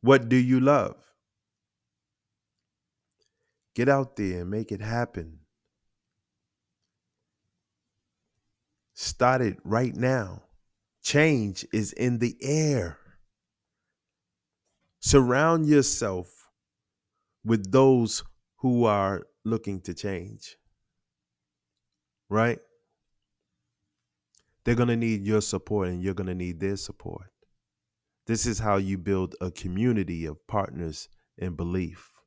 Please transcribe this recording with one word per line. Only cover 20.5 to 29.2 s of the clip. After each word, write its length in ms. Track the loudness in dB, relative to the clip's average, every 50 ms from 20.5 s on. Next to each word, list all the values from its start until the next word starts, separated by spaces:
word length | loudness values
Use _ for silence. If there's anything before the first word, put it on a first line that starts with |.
| -20 _ _ _ _ _ _ _ _ _ _ _ _ _ _ _ _ _ _ _ _ _ _ _ _ _ _ _ _ _ _ _ _ _ _ _
Right? 300 | 0 0 2 0 0 -4 -8 _ _ _ _ _ _ _ _ _ _ _ _ _ _ _ _ _ _ _ _ _ _ _ _ _ _ _ _ _ _ _ _ _ _ _ _ _ _ _ _
They're 120 | -2 2
gonna 200 | 2 2 2 2
need 280 | 0 0 0 -2 -2 0
your 180 | 2 0 0
support, 460 | 0 0 -4 -6 -4 -2 -2 -2 -2 -2
and 160 | -2 -4 -4
you're 100 | -4 -4
gonna 220 | -4 -4 -6 -4
need 240 | -6 -6 -6 -6 -4
their 180 | -4 -4 -4 -6
support. 540 | -8 -12 -14 _ -12 -12 -12 -12 -16 -20 _ _ _ _ _ _ _ _ _ _ _ _ _ _ _ _ _ _ _ -4
This 180 | -2 -2 -2
is 140 | -4 -4 -4
how 180 | 0 0 0 0
you 220 | 0 -2 -4 -4
build 360 | -2 -2 0 0